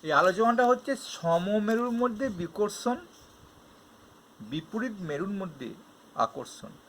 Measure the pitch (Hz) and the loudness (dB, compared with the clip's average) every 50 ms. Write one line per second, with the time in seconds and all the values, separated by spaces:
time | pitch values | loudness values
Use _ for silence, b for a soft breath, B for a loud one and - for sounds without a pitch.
0 | - 156 151 143 165 185 180 196 226 233 240 233 247 240 254 - - 277 269 - | 0 4 4 6 6 6 4 4 4 4 4 4 6 4 4 2 2 -4 -4 -4
1 | - - - - - 165 165 175 180 196 208 214 208 208 226 233 240 247 233 233 | -4 -12 -12 -2 2 2 2 2 2 2 0 0 2 2 2 2 2 0 0 0
2 | 247 247 220 208 269 262 196 170 175 165 - 202 208 208 - - - 240 247 339 | 0 0 0 -2 -4 -4 -2 -4 -6 -6 -2 -2 -2 -2 -2 -2 -2 -2 -2 -2
3 | 349 - - - - - - - - - - - - - - - - - - - | -6 -18 -20 -20 -20 -20 -20 -20 -20 -20 -20 -20 -20 -20 -20 -20 -20 -20 -20 -20
4 | - - - - _ _ - - 107 107 135 160 160 - - 220 233 254 214 196 | -20 -20 -20 -20 _ _ -20 -20 -12 -8 -8 -8 -8 -6 -6 -6 -6 -6 -6 -8
5 | 180 156 147 143 180 196 202 196 190 175 147 135 127 110 - - - - - - | -8 -6 -4 -4 -4 -4 -4 -6 -6 -8 -8 -10 -12 -12 -12 -14 -20 -20 -20 -20
6 | - - - - 117 - - 139 120 - - - - 110 - - - | -20 -10 -2 0 0 0 0 -10 -12 -12 -14 -16 -16 -18 -18 -20 -20